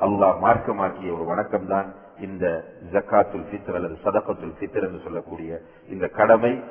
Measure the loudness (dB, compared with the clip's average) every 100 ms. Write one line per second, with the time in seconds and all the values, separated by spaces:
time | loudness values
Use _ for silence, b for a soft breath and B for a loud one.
0 | 0 4 4 4 4 4 2 -2 -2 -4
1 | -6 -6 -2 -2 -2 -2 0 -2 -2 -10
2 | -20 -14 -12 -4 -2 -2 -6 -16 -4 -2
3 | 2 4 4 0 -10 -10 -6 -4 -4 -4
4 | 0 0 0 -6 -8 -10 -6 -4 -4 -6
5 | -10 -10 -10 -12 -10 -12 -14 B -14 -6
6 | -4 2 6 8 6 0 -6